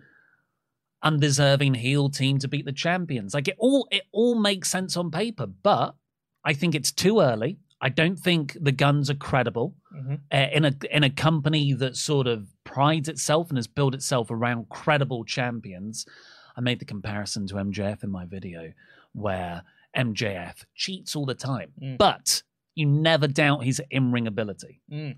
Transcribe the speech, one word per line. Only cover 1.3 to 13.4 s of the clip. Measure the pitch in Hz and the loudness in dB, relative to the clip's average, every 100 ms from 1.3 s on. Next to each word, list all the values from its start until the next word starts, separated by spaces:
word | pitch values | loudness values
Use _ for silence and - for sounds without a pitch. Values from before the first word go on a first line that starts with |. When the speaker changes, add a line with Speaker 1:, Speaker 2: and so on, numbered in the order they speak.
| 135 143 139 143 123 | 4 4 6 4 2
Speaker 1:
heel | 120 143 143 | 2 2 2
team | 143 135 135 | 0 0 0
to | 135 | -2
beat | 143 143 | -4 -6
the | |
champions. | 139 170 180 170 127 98 | -4 -2 -2 -2 -4 -4
Like, | 147 143 | -4 -4
it | - | 0
all, | 240 269 226 | 4 4 2
it | 202 - | -2 -2
all | 202 240 233 | 0 2 4
makes | 208 196 - | 2 0 -2
sense | 185 185 170 | -2 -2 -4
on | 175 | -2
paper, | 156 226 220 107 | -2 -4 -4 -8
but | 95 202 160 135 - _ _ _ _ | -2 2 2 2 -4 _ _ _ _
I | - | -2
think | 143 175 151 | 0 2 0
it's | 135 | -2
too | - 180 220 | 0 4 6
early. | 147 110 117 202 _ - | 4 4 -2 -4 _ -4
I | 135 | -2
don't | 127 165 190 | 2 2 2
think | 180 170 143 - | 2 2 0 -2
the | 147 | 0
Guns | 131 143 143 143 | 2 4 4 0
are | 143 | -4
credible, | - 143 117 110 123 - _ 151 | 0 0 0 0 -4 -6 _ -14
Speaker 2:
Mm-hmm. | 131 143 - | -8 -8 0
Speaker 1:
uh, | 139 135 | 2 2
in | 151 156 | 2 0
a, | 139 - 147 | 0 -2 2
in | |
a | 143 | 2
company | 131 147 160 143 156 143 | 2 2 2 2 2 2
that | 123 131 127 | 0 -2 -4
sort | - 143 123 | -2 0 0
of | 117 98 _ | -2 -6 _
prides | - - 143 160 147 | -10 0 2 2 -2
itself | 147 - 156 | -6 0 0